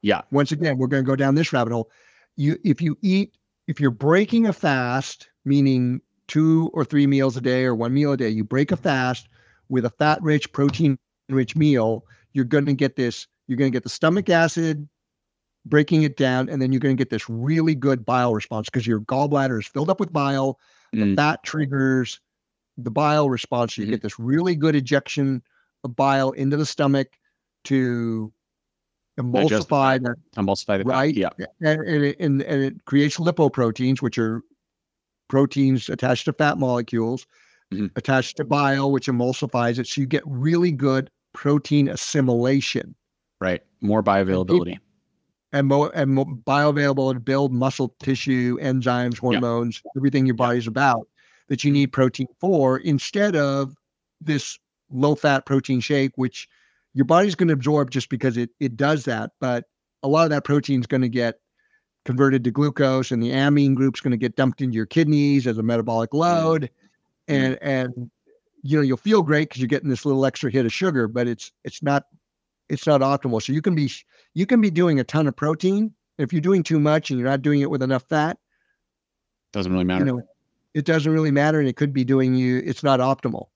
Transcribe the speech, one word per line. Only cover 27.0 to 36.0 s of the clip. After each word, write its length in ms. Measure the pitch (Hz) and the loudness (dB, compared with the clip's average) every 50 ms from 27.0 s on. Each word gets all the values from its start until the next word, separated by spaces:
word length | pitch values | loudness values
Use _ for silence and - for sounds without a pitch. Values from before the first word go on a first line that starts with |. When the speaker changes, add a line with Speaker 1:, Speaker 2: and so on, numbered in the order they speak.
| 135 _ _ _ _ _ _ _ _ _ _ _ _ | 0 _ _ _ _ _ _ _ _ _ _ _ _
Speaker 2:
to 680 | - 139 135 127 123 120 120 117 117 113 113 110 107 _ _ _ _ _ _ _ _ _ _ _ _ _ _ _ _ _ - | -2 0 0 2 0 -2 -2 -4 -4 -4 -6 -8 -10 _ _ _ _ _ _ _ _ _ _ _ _ _ _ _ _ _ -6
Speaker 1:
Digest 520 | 131 123 120 101 123 156 107 107 180 - | -4 0 2 2 2 2 2 0 0 0
the 60 | 151 | 2
Speaker 2:
emulsify 180 | 143 135 131 131 131 | 2 4 2 2 0
Speaker 1:
fat. 40 | 127 | -2
Speaker 2:
that, 120 | 120 120 - _ _ _ 113 | -4 -6 -8 _ _ _ -4
Speaker 1:
Emulsify 400 | 101 98 98 - - - 104 98 | -2 -2 -2 -2 -2 -2 -2 -2
the 60 | 98 | 0
fat. 20 | 123 | 0
Speaker 2:
right? 280 | 127 131 135 156 147 | 0 0 0 0 0
Speaker 1:
Yeah. 140 | 113 92 85 - - - - _ _ | 0 -2 -2 -4 -8 -14 -16 _ _
Speaker 2:
And, 200 | 170 156 151 156 156 180 | 0 0 0 0 -2 -2
and 160 | 160 147 143 | 0 0 0
it, 120 | 143 143 - | 0 -2 -2
and, 220 | 180 151 139 135 139 | -2 0 0 0 0
and 200 | - - 139 135 | -2 -2 -2 -2
it 220 | 135 - - _ | -2 -4 -10 _
creates 320 | - - 139 147 151 - - | 0 2 2 2 2 0 -2
lipoproteins, 840 | 165 170 170 - 160 139 - - 123 113 110 - 127 127 135 127 | -2 -2 2 2 2 2 2 2 0 0 0 -2 0 0 0 0
which 160 | - 120 - - | -2 -4 -2 -2
are 260 | 113 110 113 117 - _ _ _ _ _ _ _ _ _ _ _ _ _ _ _ _ _ | -4 -4 -4 -8 -10 _ _ _ _ _ _ _ _ _ _ _ _ _ _ _ _ _
proteins 600 | - 135 143 135 - 139 139 135 131 123 - - | 2 2 2 2 2 0 2 2 2 0 -2 -6
attached 360 | - - | -6 -4